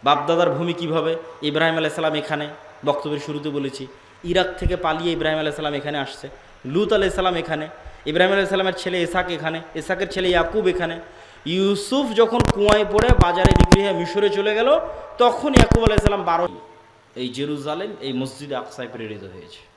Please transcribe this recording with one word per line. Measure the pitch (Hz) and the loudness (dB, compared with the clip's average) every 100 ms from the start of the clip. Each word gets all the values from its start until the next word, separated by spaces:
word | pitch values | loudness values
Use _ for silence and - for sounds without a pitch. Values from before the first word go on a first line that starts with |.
বাপদাদার | 131 147 143 170 175 | 4 2 2 2 2
ভূমি | 139 175 | 0 -2
কিভাবে? | 170 170 160 156 165 - - | -4 -2 0 0 -4 -8 -6
ইব্রাহিম | 147 147 165 | -2 0 2
আলাইহিস | 165 156 | 2 -2
সালাম | 156 160 | 0 -2
এখানে, | 151 147 151 147 - - - | -2 -4 -6 -6 -12 -20 -6
বক্তব্যের | 139 147 151 147 | -2 -2 -4 -6
শুরুতে | 143 147 151 | -6 -6 -6
বলেছি, | 143 139 - 131 - - - | -4 -6 -8 -16 -18 -20 -14
ইরাক | 175 185 180 - | -2 0 0 -2
থেকে | 175 180 | -2 0
পালিয়ে | 165 160 170 | -2 -2 -2
ইব্রাহিম | 165 156 156 | 0 0 0
আলাইহিস | 151 151 | -2 -4
সালাম | 151 | -4
এখানে | 143 147 147 | -4 -4 -6
আসছে, | 135 - 139 - - - | -6 -10 -16 -16 -20 -16
লূত | 131 160 208 | -4 -2 2
আলাইহিস | 214 190 | 2 2
সালাম | - 185 | 0 0
এখানে, | 170 165 156 156 - - - - | -2 -4 -6 -6 -12 -18 -10 -4
ইব্রাহিম | 160 185 | 2 4
আলাইহিস | 196 190 | 4 0
সালামের | 190 190 | 0 0
ছেলে | 185 185 180 | -2 -4 -2
ইসহাক | 170 185 180 | -2 -2 -4
এখানে, | 165 160 165 165 | -4 -6 -6 -8
ইসহাকের | 160 151 185 190 | -10 -6 -4 -4
ছেলে | 190 185 | -2 2
ইয়াকুব | 175 165 214 185 | 2 2 0 0
এখানে। | 180 165 165 - - - - | 0 -4 -6 -14 -20 -20 -14
ইউসুফ | 156 180 196 202 - 262 254 | -4 0 2 0 0 0 2
যখন | 214 226 240 - | 4 4 4 2
কুয়ায় | 196 208 214 | 4 4 4
পড়ে | 208 208 214 - | 4 2 6 6
বাজারে | 175 185 185 175 | 6 4 2 4
বিক্রি | 175 196 | 4 2
হয়ে | 202 | 0
মিশরে | 170 170 185 202 | -2 -2 0 0
চলে | 202 202 | 0 0
গেল, | 214 247 311 - - - - | 0 2 2 0 -12 -16 2
তখন | 240 233 294 | 2 2 6
ইয়াকুব | 262 247 233 | 6 8 6
আলাইহিস | 226 208 | 6 4
সালাম | 202 202 | 2 0
বারো, | 175 165 175 - - - - _ _ | 0 0 0 -6 -20 -20 -20 _ _
এই | - 127 | -10 -8
জেরুজালেম, | 127 143 147 143 156 208 202 | -6 -6 -4 -6 -6 -8 -8
এই | 135 | -6
মসজিদে | 127 131 - 143 131 | -4 -6 -8 -8 -8
আকসায় | 120 - 120 | -8 -12 -12
প্রেরিত | 117 107 104 | -10 -10 -10
হয়েছে। | 95 92 - - - | -14 -16 -18 -20 -20